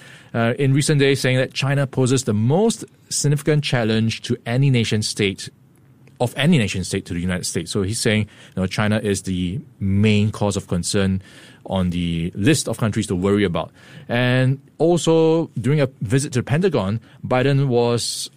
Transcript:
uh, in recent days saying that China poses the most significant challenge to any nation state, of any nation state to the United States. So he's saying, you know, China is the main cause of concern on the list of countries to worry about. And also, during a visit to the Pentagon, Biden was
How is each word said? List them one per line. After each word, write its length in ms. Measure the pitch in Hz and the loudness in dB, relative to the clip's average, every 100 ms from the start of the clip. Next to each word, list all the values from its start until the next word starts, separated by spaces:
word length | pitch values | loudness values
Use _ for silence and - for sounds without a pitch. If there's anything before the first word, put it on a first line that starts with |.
| - - - | -8 -20 -8
uh, 200 | 120 117 127 | -2 0 0
in 160 | 139 | 2
recent 280 | 135 143 147 | 2 2 2
days 180 | 139 135 | 4 2
saying 160 | 131 127 | 2 0
that 180 | 127 | 0
China 320 | - 135 143 135 | -2 -2 0 -2
poses 380 | - 127 131 | 0 2 2
the 100 | 123 | 0
most 520 | 104 117 165 226 - - _ _ | 0 2 2 2 -2 -8 _ _
significant 560 | - 143 143 - 151 143 | -4 0 0 2 0 2
challenge 560 | 127 110 110 110 - | 0 2 2 0 -2
to 160 | - 120 - | -4 -6 -2
any 240 | 123 139 | 0 2
nation 320 | 123 107 107 | 2 2 0
state, 480 | 110 - 101 98 - - _ _ - - - - | -2 0 0 0 -10 -18 _ _ -20 -20 -20 -6
of 120 | 123 - | -4 0
any 200 | 147 165 | 2 4
nation 280 | 98 98 85 | 2 -2 -4
state 180 | 98 - | -6 -4
to 60 | |
the 60 | 85 | -4
United 260 | 90 90 - | -2 -4 -4
States. 240 | 95 82 | -6 -4
So 120 | 110 | -4
he's 180 | 95 113 | -2 -2
saying, 300 | 117 107 101 - - - | 0 0 0 -8 -12 -6
you 60 | |
know, 40 | 92 | -4
China 340 | - 104 107 | 0 0 0
is 240 | 107 98 | 0 -2
the 360 | - 90 90 107 - - | -2 -4 -4 -6 -10 -6
main 500 | 98 98 107 104 107 | -2 2 4 4 2
cause 240 | - 104 98 | 0 -2 -2
of 120 | - | -4
concern 520 | 87 82 104 98 95 - - - - - | -4 -2 0 0 -2 -6 -18 -20 -20 -6
on 240 | 95 90 | -2 -2
the 420 | 87 85 85 85 | -2 -2 -2 -4
list 360 | - 107 160 - | -2 0 2 0
of 80 | - | -4
countries 300 | 113 110 101 | -2 -2 -2
to 80 | 92 | -2
worry 280 | 98 101 | 2 2
about. 280 | 98 82 78 - - - - | 2 -2 -6 -12 -20 -20 -4
And 540 | 117 123 127 131 135 - - | 0 2 2 2 -2 -6 -2
also, 720 | 160 175 - 165 160 165 160 - | 2 2 2 2 4 2 -2 -4
during 220 | 117 151 | -2 0
a 80 | 131 - | 0 -2
visit 320 | 101 135 147 | -2 0 0
to 80 | 123 | -4
the 40 | |
Pentagon, 580 | - 147 196 139 95 117 - - 147 | -2 0 0 0 -2 -4 -8 -14 -2
Biden 400 | 127 135 139 139 | 0 2 2 2
was 640 | 120 120 120 - - - | 2 2 0 -4 -8 -12